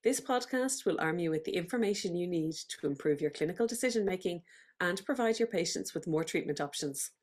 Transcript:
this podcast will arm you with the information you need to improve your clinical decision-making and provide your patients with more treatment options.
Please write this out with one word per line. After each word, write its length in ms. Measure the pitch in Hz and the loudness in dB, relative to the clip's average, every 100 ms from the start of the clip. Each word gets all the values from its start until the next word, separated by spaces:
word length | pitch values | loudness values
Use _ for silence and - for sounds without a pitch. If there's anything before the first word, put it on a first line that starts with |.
this 200 | 220 269 | 2 0
podcast 640 | - 247 247 254 262 - - | 0 -2 0 0 0 0 0
will 140 | - | 2
arm 200 | 160 175 | 0 2
you 100 | 165 | 0
with 140 | 156 | 0
the 120 | 156 190 | 0 -2
information 600 | 170 247 208 202 190 175 | -2 0 2 2 0 -2
you 100 | 175 | 0
need 280 | 170 160 | 0 0
to 340 | 160 - - 147 | -2 -10 -4 -2
improve 340 | 143 151 143 | 0 0 2
your 80 | 151 | 0
clinical 380 | - 156 - 233 | 0 -4 0 0
decision-making 720 | 233 254 226 196 185 185 175 - - - _ | 2 0 2 2 0 -2 -4 -8 -20 -20 _
and 260 | 180 190 - | 0 0 -2
provide 320 | 262 226 226 | 2 2 2
your 100 | 233 | 2
patients 460 | 180 170 - - | 2 0 -2 -4
with 140 | - - | -4 0
more 160 | 156 | 0
treatment 360 | 165 170 - 147 | 2 0 0 -2
options. 500 | 147 - 147 139 - _ | -2 -2 -4 -4 -8 _